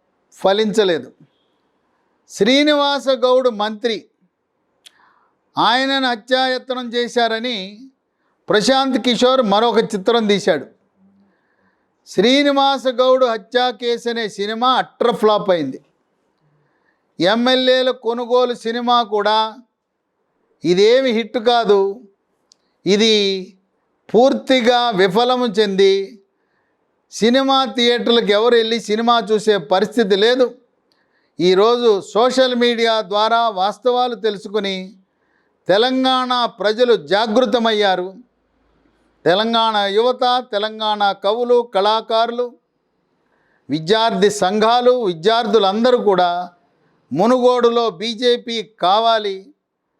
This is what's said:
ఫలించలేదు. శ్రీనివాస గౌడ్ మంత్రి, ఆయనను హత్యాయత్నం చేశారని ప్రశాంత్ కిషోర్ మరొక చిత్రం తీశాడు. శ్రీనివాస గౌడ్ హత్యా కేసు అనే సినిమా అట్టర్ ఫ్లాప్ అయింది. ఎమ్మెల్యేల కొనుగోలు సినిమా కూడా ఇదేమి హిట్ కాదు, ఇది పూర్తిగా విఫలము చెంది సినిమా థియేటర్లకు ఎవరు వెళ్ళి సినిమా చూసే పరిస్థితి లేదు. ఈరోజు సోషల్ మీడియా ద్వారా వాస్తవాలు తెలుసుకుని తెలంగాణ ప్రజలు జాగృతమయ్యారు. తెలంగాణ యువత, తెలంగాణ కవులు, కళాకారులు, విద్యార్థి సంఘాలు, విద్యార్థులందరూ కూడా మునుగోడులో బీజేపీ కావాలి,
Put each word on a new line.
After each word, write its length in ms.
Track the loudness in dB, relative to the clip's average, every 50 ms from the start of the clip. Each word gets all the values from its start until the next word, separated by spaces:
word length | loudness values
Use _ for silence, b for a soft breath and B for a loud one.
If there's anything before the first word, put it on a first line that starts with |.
| _ _ _ _ _ _ _
ఫలించలేదు. 800 | -4 -2 0 0 0 0 -2 0 0 0 0 0 -2 -4 -10 -20 _ _ _ _ _ _ _ _ _ _ _ _ _ _ _ _ _ _ _ _ _ _ _
శ్రీనివాస 800 | -4 -2 0 2 2 2 2 2 2 2 0 0 -2 -4 -2 -2
గౌడ్ 400 | -2 0 2 2 2 2 2 0
మంత్రి, 540 | -2 -2 -6 -6 -6 -4 -4 -4 -4 -6 -10 _ _ _ _ _ _ _ _ _ _ _ _ _ _ _ _ b b b b b b b b b b b _ _ -4 -2
ఆయనను 500 | 0 0 0 0 0 -2 -2 -2 -2 -2
హత్యాయత్నం 840 | -4 -6 -6 -2 -2 0 0 0 -2 -4 -6 -8 -10 -8 -8 -8 -6
చేశారని 960 | -6 -4 -4 -2 0 0 0 -2 -4 -6 -6 -8 -8 -10 -12 -16 -20 -20 -20 _ _ _ _ _ _ _ _ _ _ _ -2
ప్రశాంత్ 500 | 0 0 2 2 2 0 0 0 -2 -2
కిషోర్ 440 | -2 -2 0 2 2 2 2 2 2
మరొక 360 | 2 2 2 2 2 0 0
చిత్రం 480 | -2 -2 -4 -6 -2 0 0 0 2
తీశాడు. 400 | 0 0 0 0 0 -2 -2 -2 -10 _ _ _ _ _ _ _ _ _ _ _ _ _ _ _ _ _ _ _ _ _ _ _ _ _ _ _
శ్రీనివాస 800 | -10 -2 0 2 4 4 4 2 2 2 2 2 0 0 0 -2
గౌడ్ 380 | -4 -2 0 2 4 4 4 2
హత్యా 460 | 0 -2 -4 -6 _ -2 0 0 -2
కేసు 380 | -2 -4 -4 -4 -4 -4 -4 -6
అనే 200 | -6 -4 -6 -8
సినిమా 440 | -6 -6 -6 -6 -4 -2 0 0 0
అట్టర్ 440 | 0 -2 -4 _ -2 0 0 0
ఫ్లాప్ 340 | 2 2 2 2 2 2 0
అయింది. 300 | 0 0 -2 -6 -8 -12 _ _ _ _ _ _ _ _ _ _ _ _ _ _ _ _ _ _ _ _ _ _ _ _ _ _ _ -2
ఎమ్మెల్యేల 680 | 0 0 0 0 0 0 0 2 2 2 2 2 0 -2
కొనుగోలు 640 | -4 -4 -6 -6 -6 -6 -4 -2 0 0 0 0 -2
సినిమా 480 | -6 -6 -6 -6 -4 -2 0 0 0 0
కూడా 540 | -2 -2 -2 0 0 0 0 -2 -4 -6 -14 -20 _ _ _ _ _ _ _ _ _ _ _ _ _ _ _ _ _ _ _ -2
ఇదేమి 460 | -2 2 4 4 4 4 4 2 0
హిట్ 280 | 0 -2 -4 -4 -6 -4
కాదు, 600 | 0 0 0 2 2 2 2 2 2 -2 -4 -8 -16 -20 _ _ _ _ _ _ _ _ _ _ _ _ _ _ -2
ఇది 680 | -2 0 2 2 2 2 2 0 -2 -4 -6 -8 -14 -20 _ _ _ _ _ _ _ _ _ _ _ 2
పూర్తిగా 760 | 2 4 4 2 0 -2 0 0 2 2 2 2 2 0 0
విఫలము 560 | 0 0 0 2 2 0 0 0 0 0 -2
చెంది 760 | -2 0 -2 -2 0 2 2 2 2 2 0 -2 -8 -12 -20 _ _ _ _ _ _ _ _ _ _ _ _ _ _ _ _ _ _
సినిమా 540 | -6 -2 0 2 2 2 2 0 0 0 0
థియేటర్లకు 600 | -2 -2 0 0 0 0 0 0 0 0 0 2
ఎవరు 280 | 2 0 2 2 2 2
వెళ్ళి 260 | 2 2 0 -4 -6
సినిమా 420 | -4 -4 -4 -2 0 2 2 0 0 0 -2
చూసే 260 | -2 2 0 0 0
పరిస్థితి 580 | 0 0 0 0 0 0 0 0 0 2 2
లేదు. 380 | 2 2 2 2 2 0 0 -2 -8 _ _ _ _ _ _ _ _ _ _ _ _ _ _ _ -2
ఈరోజు 600 | 0 2 4 4 4 2 2 2 2 2 2 0
సోషల్ 540 | -2 -4 -2 0 0 2 2 2 0 2 2
మీడియా 460 | 0 0 0 0 0 0 0 0 -2
ద్వారా 480 | -2 -2 -2 -2 0 0 0 0 0 -2
వాస్తవాలు 680 | -2 -2 -4 -4 -4 -2 -2 -2 0 0 -2 -4 -4
తెలుసుకుని 840 | -4 -4 -4 -4 -6 -8 -8 -6 -6 -4 -4 -6 -8 -10 -14 -18 _ _ _ _ _ _ _ _ _ _ _ _ _ _ 0
తెలంగాణ 760 | 0 2 2 0 0 0 0 0 0 0 -2 -2 -2 -2 -2
ప్రజలు 520 | -4 -4 -4 -2 -2 0 0 2 2 2
జాగృతమయ్యారు. 1200 | 0 0 -2 -2 -2 0 0 2 0 2 2 0 0 0 0 0 0 0 0 0 -2 -4 -8 -12 -18 -20 _ _ _ _ _ _ _ _ _ _ _ _ _ _ _ _ _ _ _ -2
తెలంగాణ 520 | 0 0 0 0 -2 0 0 0 0 0
యువత, 680 | -2 -2 -2 0 0 0 0 0 0 0 0 0 -2 -4 -4 -6
తెలంగాణ 600 | -6 -6 -6 -6 -6 -6 -4 -2 -2 -2 -2 -2
కవులు, 580 | -2 -2 -2 -2 -2 0 0 2 0 0 0 -2
కళాకారులు, 800 | 0 0 0 0 -2 -2 -2 -2 -2 -2 -2 -4 -6 -8 -8 -10 _ _ _ _ _ _ _ _ _ _ _ _ _ _ _ _ _ _ _ _ _ _ -8
విద్యార్థి 600 | -8 -6 -2 -2 0 0 0 0 2 2 2 2
సంఘాలు, 760 | 2 0 -2 0 0 2 2 2 2 2 2 2 2 2 0
విద్యార్థులందరూ 920 | -4 -4 -2 0 0 0 0 0 2 2 2 2 2 0 0 0 2 2 2
కూడా 520 | 2 2 2 2 2 0 0 -4 -8 -12 _ _ _ _ _ _ _ _ _ _ _ -8 -4
మునుగోడులో 800 | 0 0 2 2 2 2 2 2 2 2 2 2 0 -2 -2
బీజేపీ 720 | -4 -6 -8 -10 -6 -2 0 0 0 -2 -4 -8 -8 -8 -10
కావాలి, 920 | -12 _ -2 0 2 2 2 2 2 0 0 -2 -6 -8 -10 -14 -20 _ _ _ _ _ _ _ _ _